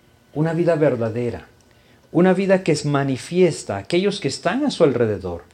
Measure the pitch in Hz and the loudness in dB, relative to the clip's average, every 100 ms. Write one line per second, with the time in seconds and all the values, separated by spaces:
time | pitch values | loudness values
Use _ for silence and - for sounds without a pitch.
0 | _ _ _ 143 160 165 170 160 151 123 | _ _ _ -4 -2 0 0 2 2 2
1 | 113 110 120 - - _ _ _ _ _ | -2 -4 -4 -6 -14 _ _ _ _ _
2 | _ 156 185 180 190 190 190 151 147 139 | _ 2 4 4 2 2 2 0 0 0
3 | 139 127 - 175 175 - - 98 - 175 | 0 -4 -2 2 2 2 -6 -8 -2 0
4 | 196 196 135 - 160 240 294 - 160 120 | 0 -2 -4 -4 -4 -2 -2 2 2 4
5 | 113 98 92 85 - | 0 -2 -6 -10 -14